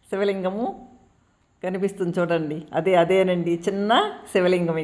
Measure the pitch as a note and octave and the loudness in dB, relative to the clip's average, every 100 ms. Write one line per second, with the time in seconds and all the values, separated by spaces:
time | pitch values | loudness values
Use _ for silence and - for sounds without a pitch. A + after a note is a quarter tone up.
0 | _ G3 G3+ G3 F#3 G3 C4 - - - | _ -2 -2 0 -4 -4 -6 -6 -20 -20
1 | _ _ _ _ _ _ F#3 F#3+ F#3+ F#3+ | _ _ _ _ _ _ -6 -2 -4 -2
2 | F3 F3 F3 E3+ D#3 D#3 D#3 D#3 F3 F3+ | -2 0 0 0 -2 -6 -4 -2 4 4
3 | E3+ F#3+ F#3 F3+ E3+ E3+ G3+ G3 G#3 B3+ | 4 4 4 0 0 -2 -2 -2 2 2
4 | G#4 - - G3+ F3+ F#3 E3+ D#3+ | 2 -6 -4 0 2 2 0 -2